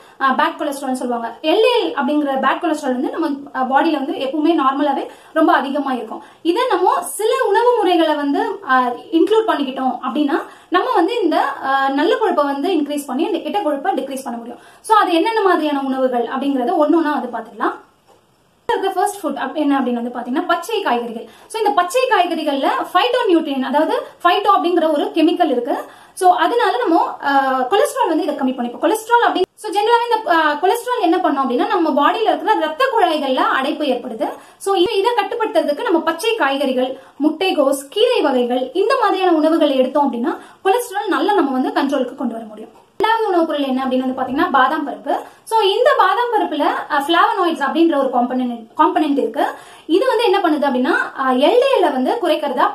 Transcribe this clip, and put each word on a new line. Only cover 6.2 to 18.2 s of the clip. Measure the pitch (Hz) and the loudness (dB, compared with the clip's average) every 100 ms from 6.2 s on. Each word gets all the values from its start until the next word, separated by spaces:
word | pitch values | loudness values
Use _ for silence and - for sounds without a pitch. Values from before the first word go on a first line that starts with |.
| - - | -16 -6
இதை | 320 415 508 | -2 0 0
நம்ம | 370 359 - | 2 2 0
சில | - - 440 508 427 | -4 -2 0 0 2
உணவு | 440 480 466 | 4 4 4
முறைகளை | 370 330 311 294 | 2 2 2 0
வந்து, | 285 330 440 - 277 | 0 -2 -2 -6 0
ஆ, | 254 247 240 - | 2 2 -4 -2
இன்க்ளூட் | 330 392 440 440 | 2 4 4 2
பண்ணிக்கிட்டோம் | 294 254 262 262 - 254 | 0 -2 -2 -4 -2 -4
அப்படின்னா, | 294 285 359 - - - | -2 0 -2 -4 -18 -2
நம்ம | 359 508 | -2 2
வந்து | 440 339 480 | 0 0 0
இந்த, | 339 320 - - | 0 0 -2 -4
ஆ, | 269 269 269 | -2 0 0
நல்ல | 277 339 466 | 0 0 2
கொழுப்பை | 415 320 294 | 0 0 0
வந்து | 277 359 | -2 -2
இன்க்ரீஸ் | 320 285 294 277 | -2 -2 -6 -6
பண்ணி, | 254 | -4
இந்த | 427 339 | -2 -4
கெட்ட | 302 415 | -4 -4
கொழுப்பை | 302 277 381 302 | -2 -2 -2 -4
டிக்ரீஸ் | 269 262 | -6 -8
பண்ண | 240 233 | -10 -12
முடியும். | 233 - - - | -12 -18 -20 -16
So, | - 427 | 0 2
அது | 370 | 4
என்னென்ன | 330 440 440 | 2 2 2
மாதிரியான | 381 311 302 277 | 2 2 0 -2
உணவுகள் | 269 262 254 240 - | -2 -2 0 0 -2
அப்படிங்கறத | 254 277 262 285 | -2 -2 0 0
ஒண்ணு | 311 | 0
ஒண்ணா | 294 330 294 262 | 2 2 2 -2
வந்து | - 226 | -4 -10
பாத்துக்கலாம். | 226 208 320 - - _ _ _ | -12 -6 -6 -6 -18 _ _ _